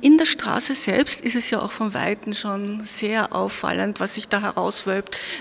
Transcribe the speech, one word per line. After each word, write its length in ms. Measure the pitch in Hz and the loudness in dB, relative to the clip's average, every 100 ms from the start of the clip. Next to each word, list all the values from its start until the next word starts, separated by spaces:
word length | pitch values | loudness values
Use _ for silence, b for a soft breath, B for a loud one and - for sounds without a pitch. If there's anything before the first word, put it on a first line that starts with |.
in 160 | 277 320 | 8 8
der 80 | 320 | 8
Straße 500 | - 220 - - 262 | 0 0 0 0 0
selbst 460 | - 190 294 - | 2 2 2 0
ist 140 | 240 240 | 0 0
es 140 | - | 0
ja 120 | 220 | 0
auch 100 | 202 | -2
von 220 | - 220 | -4 -4
Weitem 400 | 196 196 208 214 | -2 -2 -2 -6
schon 520 | 208 208 196 202 214 214 | -6 -4 -4 -6 -6 -4
sehr 500 | - 208 220 - 185 | -2 0 0 0 -2
auffallend, 640 | 196 - - 180 196 202 | -2 -2 -2 0 -2 -2
was 160 | 190 - | -2 -4
sich 120 | - | -2
da 140 | 202 | -2
herauswölbt, 760 | 208 - 180 - 196 190 196 - B B | -2 -2 -2 -2 -2 -2 -4 -8 B B